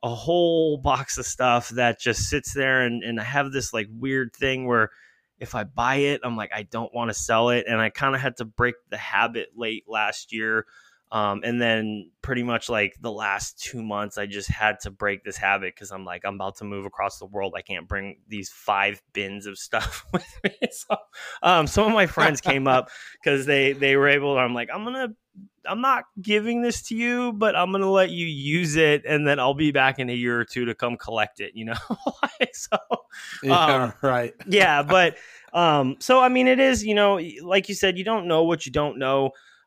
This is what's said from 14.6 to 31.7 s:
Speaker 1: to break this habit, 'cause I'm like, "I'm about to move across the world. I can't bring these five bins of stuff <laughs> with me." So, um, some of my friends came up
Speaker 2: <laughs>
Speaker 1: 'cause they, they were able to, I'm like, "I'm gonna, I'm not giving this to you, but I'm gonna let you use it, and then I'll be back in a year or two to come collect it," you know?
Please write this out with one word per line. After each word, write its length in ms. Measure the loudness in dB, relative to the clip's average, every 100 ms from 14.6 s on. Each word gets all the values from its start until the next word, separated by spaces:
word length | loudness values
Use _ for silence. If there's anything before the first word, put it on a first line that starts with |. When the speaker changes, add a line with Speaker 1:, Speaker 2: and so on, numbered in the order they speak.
| 0 -2
Speaker 1:
to 100 | -10
break 320 | -6 -4 -4
this 120 | -8 -4
habit, 400 | 0 0 -2 -10
'cause 160 | -16
I'm 120 | -16 -12
like, 180 | -10
"I'm 100 | -8 -8
about 200 | -10 -10
to 80 |
move 200 | -12 -10 -10
across 320 | -6 -6 -6
the 60 | -12
world. 280 | -8 -6 -8
I 60 |
can't 240 | -10 -12 -8
bring 360 | -8 -8 -14 _
these 220 | -12 -12
five 520 | -12 -2 2 2 -2 _
bins 340 | -8 -8 -8 -12
of 120 | -14
stuff 460 | -6 -4 -4 -10 -4
<laughs> 40 |
with 140 | -6 -6 -6
me." 100 | -6 -4 -8
So, 240 | -8 -6 -6 -6 -18 -16 -2
um, 240 | 2 4 4
some 180 | 2 2
of 60 |
my 140 | 4 2
friends 340 | 4 2 2
came 260 | 0 0 4
up 220 | 4 2 -10 -20
Speaker 2:
<laughs> 180 | -4
Speaker 1:
'cause 220 | 0 2 2
they, 260 | 4 4
they 240 | 2 4 6
were 120 | 6
able 260 | 4 4
to, 60 | 2
I'm 140 | 2
like, 140 | 0 -4
"I'm 100 | -6
gonna, 240 | -8 -6 -8 -8 _ -20 -20 _ -8
I'm 140 | -2
not 220 | 0 0 -2 -14
giving 420 | 0 0 0 -2
this 200 | -2 -4 -6
to 80 | -4
you, 360 | -2 -2 -2
but 200 | 0 0
I'm 180 | 2 0
gonna 180 | 0 2
let 200 | 4 4
you 160 | 0 -6
use 480 | -6 0 0 2 4
it, 280 | 4 4 2
and 200 | 0 2
then 100 | 2
I'll 160 | 2
be 160 | 2 2
back 260 | 4 2 2
in 100 | -4
a 40 |
year 260 | -2 -2 -2
or 40 |
two 200 | -2 -4
to 100 | -4
come 220 | -2 -4 -4
collect 440 | -6 -4 -4 -4
it," 140 | -14
you 120 | -12
know? 80 | -8